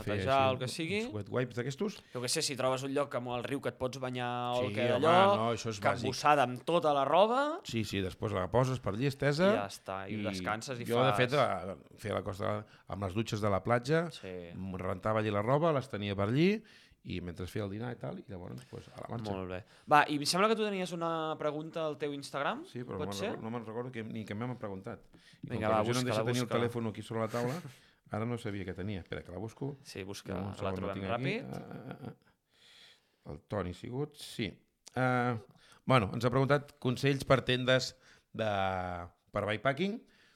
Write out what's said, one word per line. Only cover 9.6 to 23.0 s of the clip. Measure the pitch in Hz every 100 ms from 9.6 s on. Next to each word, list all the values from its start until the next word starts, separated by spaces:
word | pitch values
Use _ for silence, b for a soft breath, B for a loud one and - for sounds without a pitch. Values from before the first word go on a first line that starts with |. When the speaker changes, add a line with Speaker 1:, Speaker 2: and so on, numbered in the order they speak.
| 98
Speaker 2:
està, | - - 95 98
i | 107
Speaker 1:
i |
Speaker 2:
descanses | 104 95 98 110 127 120
i | 113
Speaker 1:
jo, | 117
de | 127
Speaker 2:
fas | 104
Speaker 1:
fet, | 123
a, | 143 110 95 92 78 - 104
feia | 107 98
la |
cosa | 98 95 101 104 107 b b
amb | 92
les | 98
dutxes | 98 113 107
de | 104
la | 95
platja, | - 120 123 160 170
Speaker 2:
Sí. | - 95 90 85
Speaker 1:
em | 87 95 92
rentava | 92 95 107 110
allí | 107
la | 104
roba, | 110 143 170
les | 143 120
tenia | 101 101 98
per | 101
allí, | 131 180 214 b b b b -
i | 90
mentre | 87 82 90
feia | 107 104
el |
dinar | 101 120
i | 117
tal, | 131 190
i | -
llavors, | 95 87 123 -
pues, | - -
a | -
la | - 117
marxa. | 107
Speaker 2:
Molt | 98 92
bé. | 92 - b -
Va, | 147 -
i | 147
em |
sembla | 147 175 214
que | 220
tu |
tenies | 208 190 185
una | 170 165 165 156 156
pregunta | 151 147 160 165 156
al | 139
teu | 147
Instagram, | 143 135 143 147 240
Speaker 1:
Sí, | 349 123
però | 127
Speaker 2:
pot |
Speaker 1:
no | 98